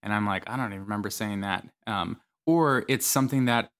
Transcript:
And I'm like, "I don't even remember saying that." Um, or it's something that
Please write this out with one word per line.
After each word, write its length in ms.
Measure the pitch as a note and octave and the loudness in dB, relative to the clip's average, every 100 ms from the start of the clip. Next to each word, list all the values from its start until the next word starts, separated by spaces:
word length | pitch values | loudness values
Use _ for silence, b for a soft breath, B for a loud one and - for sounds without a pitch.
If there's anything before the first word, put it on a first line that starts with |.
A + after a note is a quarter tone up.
And 80 | G2+ | 0
I'm 140 | G#2 G#2 | 0 0
like, 220 | F#2+ - | -2 -4
"I 80 | B2 | -6
don't 160 | A#2+ | -6
even 120 | G2 | -6
remember 260 | G2 G#2 G2+ | -6 -4 -4
saying 300 | - G#2+ G2+ | -4 -4 -4
that." 260 | G2 F#2 - _ - | -4 -4 -6 _ -6
Um, 340 | G2+ F2+ E2+ _ _ - | -4 -4 -6 _ _ 2
or 380 | E3 D#3 B2+ - | 4 4 2 2
it's 200 | C3 - | 0 2
something 400 | - C3 C#3 B2 | 2 2 2 2
that 260 | A#2+ - _ | 2 0 _